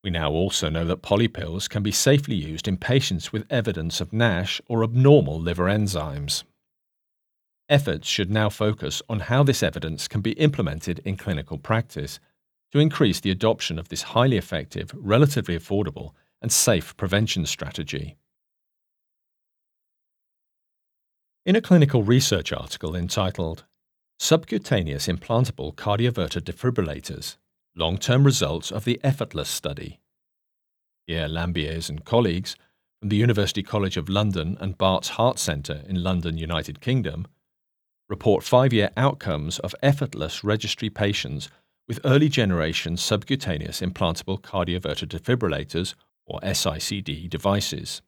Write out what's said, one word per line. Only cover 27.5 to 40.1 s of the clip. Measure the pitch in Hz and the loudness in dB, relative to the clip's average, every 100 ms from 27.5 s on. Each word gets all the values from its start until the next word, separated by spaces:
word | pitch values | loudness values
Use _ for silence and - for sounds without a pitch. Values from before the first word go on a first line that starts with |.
| _ _ | _ _
Long-Term | 82 80 95 - 127 | -2 -2 0 2 6
Results | 139 127 71 80 - | 6 4 0 -2 -6
of | - | -6
the | 110 120 | -2 0
Effortless | 139 139 117 82 73 | 0 -2 -4 -6 -6
Study." | - - 71 - - _ _ _ _ _ _ _ _ _ _ - | -6 -6 -8 -12 -16 _ _ _ _ _ _ _ _ _ _ -6
Pierre | 82 76 | -4 -2
Lambiers | 80 87 82 76 82 82 | -2 -2 -2 -2 -4 -8
and | 76 | -10
colleagues | - 117 113 85 - - _ _ _ _ | 0 2 4 0 -4 -12 _ _ _ _
from | 104 | -2
the | 101 | 2
University | 117 107 95 - | 4 2 0 -2
College | 95 107 95 90 | -4 -2 -2 -4
of | 76 | -2
London | 98 107 90 80 101 | 0 0 0 -4 -4
and | 95 92 | -6 0
Bart's | 95 92 - | 2 2 -2
Heart | - 117 - | 0 0 0
Centre | - 73 71 73 73 | -4 -4 -6 -10 -4
in | 92 | -2
London, | 87 90 85 82 | 0 -2 -2 -4
United | 80 82 73 73 | -4 -4 -6 -8
Kingdom, | - 131 85 78 92 _ _ _ _ _ _ _ _ | -2 0 -2 -6 -12 _ _ _ _ _ _ _ _
report | 104 - 98 | -2 2 2
five-year | - 123 135 117 101 - | 6 4 6 4 2 2
outcomes | 135 139 - 76 76 - | 0 0 -4 -4 -4 -6
of | 98 - | -6 0
effortless | - 143 - | 2 2 -2